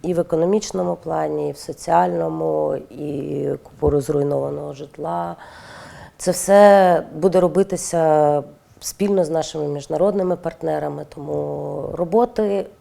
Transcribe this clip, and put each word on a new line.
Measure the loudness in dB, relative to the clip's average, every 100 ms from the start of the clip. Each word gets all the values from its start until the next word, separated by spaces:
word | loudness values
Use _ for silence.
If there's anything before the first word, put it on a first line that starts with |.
І | -2
в | -2
економічному | 0 0 2 0 -2 -4 -4 -6
плані, | -6 -4 -4 -4 -6
і |
в | -8
соціальному, | -12 -10 0 2 2 -2 -4 -2 -2 0 -2 -4 -8
і | -12 -8 -8 -6 -6 -6 -8
купу | -12 -2 0
розруйнованого | 0 0 -2 -2 -2 -4 -8 -12
житла. | -14 -18 -12 -8 -6 -8 -10 -18 -20 -20 -20 -20 -20 -20 _
Це | -4
все | -2 4 8 10 10 6 2 0
буде | -2 2 4
робитися | 2 2 0 -4 -2 0 4 6 4 2 -4 -20 _ _
спільно | -16 -4 0 0
з | 0
нашими | -2 -4 -6 -6
міжнародними | -6 -6 0 0 2 -2 -2
партнерами, | -6 -6 -6 -4 -4 -8 -12
тому | -14 -8 -6 -6 -6 -8 -8 -8
роботи | -6 0 0 0 0 -2 -2 -6 -14